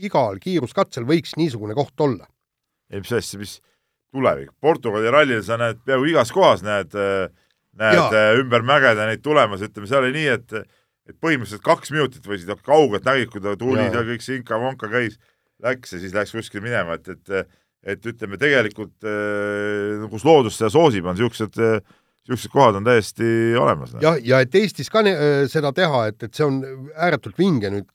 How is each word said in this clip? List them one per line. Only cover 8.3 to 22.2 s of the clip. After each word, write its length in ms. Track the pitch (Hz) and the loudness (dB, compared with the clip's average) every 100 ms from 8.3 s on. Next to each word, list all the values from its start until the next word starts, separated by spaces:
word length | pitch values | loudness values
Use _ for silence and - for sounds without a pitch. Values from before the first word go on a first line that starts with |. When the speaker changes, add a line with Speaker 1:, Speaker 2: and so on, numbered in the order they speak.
Speaker 2:
äh, 80 | 120 | 2
ümber 240 | 131 120 | 2 0
mägede 400 | 120 147 131 107 110 | 4 4 4 4 0
neid 80 | 110 | -4
tulemas. 400 | 147 151 110 95 | 0 2 2 0
Ütleme, 320 | 101 104 104 | -10 -10 -2
seal 160 | 139 127 | 0 0
oli 80 | 147 | -2
nii, 140 | 151 113 | -2 -2
et, 180 | 120 107 98 _ _ _ - | -4 -14 -14 _ _ _ -20
et 60 | - | -6
põhimõtteliselt 480 | 165 139 101 104 - | -2 -2 -4 -4 0
kaks 240 | 165 - | 0 -2
minutit 320 | 151 127 - 98 | -4 -4 -6 -10
võisid, 240 | 101 87 101 - | -10 -8 -8 2
kaugelt 400 | 156 135 101 127 | 4 4 2 0
nägid, 240 | 135 120 | 0 -2
kui 100 | 101 | -6
ta 140 | 98 101 | -6 -4
tuli 240 | 123 127 | -2 0
Speaker 1:
Jaa. 100 | 104 | 0
Speaker 2:
seal 160 | 120 117 | -2 -4
kõik 160 | 117 - | -6 -8
sinka-vonka 640 | 131 120 113 127 123 107 | -10 -4 -4 -4 -6 -4
käis, 280 | 120 113 - _ _ _ _ | -4 -4 -8 _ _ _ _
läks 340 | 117 127 - 90 | -6 -6 -10 -14
ja 60 | |
siis 120 | 92 | -6
läks 200 | 101 101 | -6 -6
kuskile 300 | 113 110 104 113 | -8 -10 -10 -6
minema. 320 | 117 85 82 | -4 -4 -8
Et, 100 | 87 | -10
et, 340 | 90 - 95 - _ _ _ 98 | -18 -6 -6 -6 _ _ _ -12
et 180 | 98 - | -10 -10
ütleme, 240 | - 104 95 | -10 -12 -4
tegelikult, 560 | 147 139 107 - 104 _ | 0 2 0 -4 -14 _
äh, 1040 | 107 104 104 104 104 104 104 104 104 104 107 | -6 -4 -4 -4 -4 -4 -4 -4 -4 -6 -8
kus 160 | 107 139 | 0 6
loodus 320 | 151 110 - | 6 6 0
seda 120 | 110 | 2
soosib, 320 | 151 160 101 87 | 4 4 2 -2
on 80 | 90 | -2
siuksed, 400 | 120 - 104 - | -4 -4 -6 -2
äh, 180 | 113 107 - _ _ _ | 0 0 -4 _ _ _